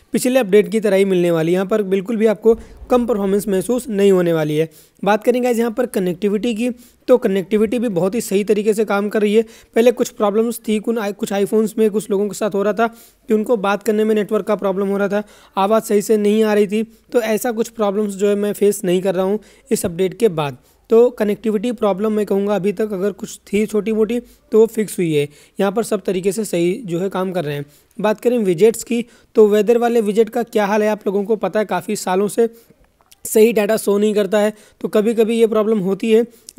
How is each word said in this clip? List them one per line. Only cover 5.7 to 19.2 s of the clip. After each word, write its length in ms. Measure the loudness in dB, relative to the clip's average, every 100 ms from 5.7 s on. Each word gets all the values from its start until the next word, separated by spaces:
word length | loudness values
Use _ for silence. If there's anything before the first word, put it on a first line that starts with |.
पर 140 | -2 -4
कनेक्टिविटी 640 | -2 -2 -2 -2 0 -2 -2
की, 140 | -4 -6 -12 _ 2
तो 100 | 2
कनेक्टिविटी 640 | 2 -2 -2 0 0 0
भी 100 | -2
बहुत 260 | -2 -2 -2
ही 60 |
सही 220 | -2 -2
तरीके 300 | 0 0 0
से 120 | 0 0
काम 240 | -2 -2
कर 120 | 0
रही 140 | 2 2
है। 100 | 0 -6 _ 2
पहले 160 | 2
कुछ 180 | 2 -2
प्रॉब्लम्स 500 | -2 -2 0 -2 -4 -4
थी, 120 | -2
कुन-, 340 | -2 -4 -6
कुछ 200 | -6 -6
iPhones 440 | -2 0 0 0 0
में 120 | 0
कुछ 180 | 0 -2
लोगों 160 | -2 -2
के 80 | -4
साथ 200 | -4 -2
हो 80 |
रहा 100 | -2
था 140 | 0 -2
कि 460 | -4 -20 _ -2
उनको 240 | -2 0 0
बात 260 | 0 -2
करने 200 | -2 0
में 120 | 0 0
नेटवर्क 300 | 0 -2 -2
का 100 | -2
प्रॉब्लम 320 | -2 -2 -2
हो 100 | -2
रहा 100 | -2
था, 160 | -4 -6 -14 -8 -2
आवाज़ 260 | 0 0
सही 180 | 2 0
से 160 | 2 2
नहीं 260 | 2 2
आ 100 | 2
रही 140 | 2 2
थी। 160 | 0 -4 -10 _
तो 100 | -2
ऐसा 300 | 0 -2 -2
कुछ 180 | -4 -4
प्रॉब्लम्स 440 | -2 -2 -2 -4
जो 140 | -2 0
है 80 | 0
मैं 180 | -2
फेस 300 | 0 0 0
नहीं 180 | 0 0
कर 140 | 0
रहा 100 | -2